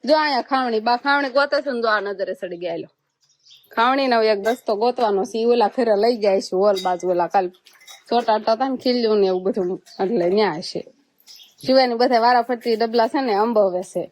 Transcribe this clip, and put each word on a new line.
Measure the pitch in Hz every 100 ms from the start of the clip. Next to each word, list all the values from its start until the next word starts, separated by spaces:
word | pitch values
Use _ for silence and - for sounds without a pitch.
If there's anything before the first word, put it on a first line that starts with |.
| 240
જો | 311
અહીંયા | 302 262 -
ખાવણી, | 262 254 220 220
બા | 240 285
ખાવણી | 285 277 254
ગોતે | 277 285
છે | 277
ને, | 240
જો | 226 214
આ | 196
નજરે | 190 185 185
સડી | 180 175
ગયા. | 170 170
લો. | - _ _ _ _ _ _ - _ -
ખાવણી | 240 269 269
નો | 233 220
એક | 208 214
દસ્તો | 254 - 208
ગોતવાનો | 233 247 226 196 170
છે. | 226
ઈ | 233
ઓલા | 240 208 -
ફેરે | 226 202
લઈ | 226 240
જાય | 202 190 -
છે, | 190 208
ઓલ | 190 185
બાજુ | 180 180
ઓલા | 175 170
કાલ | 202 180 _ _ _ - - -
ચોટાડતા | 233 233 220 214 220
હતા | 269
ને | 254
ખીલ્યું | 254 247 220 214
ને | 190
એવું | 185 190
બધું, | 214 180 185 _ -
એટલે | 190 226 175 202
ન્યા | 208 151 -
છે. | - - _ _ _ _ - - _
શિવાની | - 262 254 233
બધા | 247 240 233
વારાફરતી | 247 233 240 240 214
ડબલા | 226 226 226
છે | 285 262
ને | 202
અંબાવે | 226 214 196 180 190
છે. | 180 165